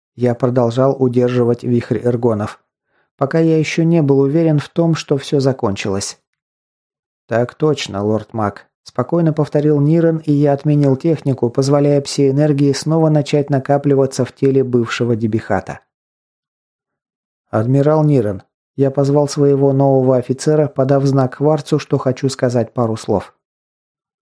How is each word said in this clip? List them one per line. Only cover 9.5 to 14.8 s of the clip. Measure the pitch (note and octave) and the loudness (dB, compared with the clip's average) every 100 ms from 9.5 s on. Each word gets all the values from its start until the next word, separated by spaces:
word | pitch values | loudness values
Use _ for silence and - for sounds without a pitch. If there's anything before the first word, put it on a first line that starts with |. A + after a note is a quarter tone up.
| D3 D3+ D3 | 0 2 2
Нирен, | D3 E3 E3 D#3+ | 2 2 2 -2
и | D3+ | 0
я | C#3+ D3 | 0 2
отменил | C#3+ D3+ D3 C#3 C3 | 0 0 2 2 0
технику, | E3+ D3 C#3 B2+ A#2+ | 0 -2 -2 -2 -2
позволяя | C#3 C3+ C#3+ C#3+ C#3+ | 0 0 2 2 0
пси-энергии | C#3+ - C3+ C#3 D3+ C#3 C#3+ | -2 0 2 2 2 2 0
снова | C3 D3+ D#3+ D#3 | 0 -2 2 2
начать | D3+ C#3 D3 C#3 | 2 0 -2 0
накапливаться | C3+ C#3 C#3+ C#3+ C3+ C3+ - B2 | -2 0 0 2 2 0 -2 -4
в | |
теле | - C3+ C3+ | 0 0 2
бывшего | B2 A#2+ | 2 0